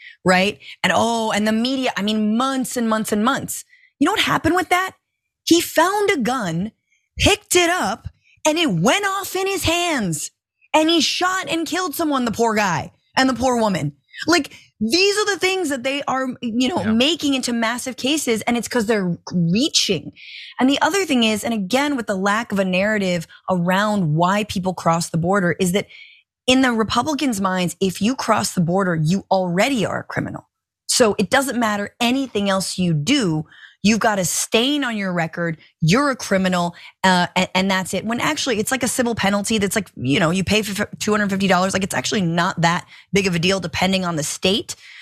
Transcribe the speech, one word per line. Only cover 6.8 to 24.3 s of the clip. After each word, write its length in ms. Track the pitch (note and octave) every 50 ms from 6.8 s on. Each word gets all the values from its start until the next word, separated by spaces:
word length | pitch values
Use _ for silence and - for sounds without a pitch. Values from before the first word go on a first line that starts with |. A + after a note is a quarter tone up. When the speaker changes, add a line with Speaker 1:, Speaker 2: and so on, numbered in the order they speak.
| _ _ _ _ _ _ _ -
Speaker 1:
picked 380 | - E4 G4+ G4 - - -
it 140 | F4+ F4 E4
up, 400 | F4 F4+ B3+ F#3+ A3 - - - - _ _ _ _ _ -
and 120 | D4+ D4+ F4
it 140 | E4+ C4+
went 340 | F3+ D#3+ E3+ A#3+ E4 G4+ G#4
off 300 | G4 F#4+ G4 F#4 - -
in 120 | F#4 F#4+ G4
his 160 | G4 E4 -
hands. 680 | D#4+ E4 F4 F4 F4 D#4 C4 G#3 F3+ D#3 - - - - _ _ _ _ _ _ _ -
And 160 | D#4 D#4 D#4+
he 120 | E4+ E4
shot 460 | B3 - - - E4+ F#4 F#4 F#4+ F4 -
and 180 | E4 E4 E4 -
killed 280 | D4 F4+ F#4 E4+ C#4
someone, 300 | - E4+ D4+ C#4+ C4 B3
the 60 | A#3
poor 240 | F#3+ - A#3 A3+ G#3+
guy 360 | G#3+ G#3 F#3+ E3 C#3 - - - _ _ _ _
and 140 | B3+ C4 C4
the 40 | B3+
poor 260 | A3 B3+ C4 A#3+ A#3
woman. 340 | A3 G#3 F#3 D3+ C#3 D3 - _ _ _ - - -
Like, 280 | D4+ E4+ E4+ C#4 - - - - _ _ -
these 380 | G#3 A3+ C#4 F4+ G4 G4+ G4 G#4
are 80 | G#4+
the 120 | G#4 G4 -
things 320 | F4+ F#4 F#4+ F#4 F4+ C4+
that 140 | C#4+ B3+ A#3+
they 180 | C4+ C#4 C#4+ - -
are, 220 | B3+ C4 C4 C4 - -
you 260 | B3 A#3 G#3+ A#3+ C4 B3
know, 100 | F#4 A3
Speaker 2:
Yeah. 120 | F#3 G#3+
Speaker 1:
making 420 | A3 A3+ B3+ D4+ E4+ C#4+ - C#4+ C#4
into 180 | B3+ A#3+ B3+ A#3+
massive 440 | A#3 A3+ A3 A#3+ B3 - C4 A3+ -
cases, 440 | - C4 D#4 D4+ - B3 A3+ G#3 -
and 120 | A#3+ A#3+ A#3+
it's 100 | A3 -
'cause 180 | - B3 G#3+
they're 320 | G#3 A#3 G#3 F#3 F3+ E3+ - _ - -
reaching. 800 | F3+ E3+ E3 F3+ A3 C#4 - - - - - F#3+ D3+ - - - - - - - - - - - -
And 100 | B3 C4
the 120 | C#4+ -
other 240 | - D#4 E4+ G4 F#4+
thing 180 | D#4 C#4 A#3+ A3+
is, 200 | A3 G#3+ G#3 -
and 100 | A#3 A#3
again, 420 | G#3+ F#3+ F3+ A#3+ C4 C#4+ D4 C#4+
with 120 | B3 G#3+ -
the 80 | G3+
lack 360 | F#3 F#3+ G3+ G3+ A3 A#3 -
of 60 | G#3 G3
a 80 | F#3+
narrative 640 | F#3 F3+ F#3 G3 G#3+ A3 G#3 G3 F#3 F3 E3+ E3 - - - _ -
around 640 | F#3+ F3+ E3+ F3 F3+ F#3+ G#3 G#3+ G#3 G3+ F3 D3+ D3
why 280 | D#3+ F3 F3+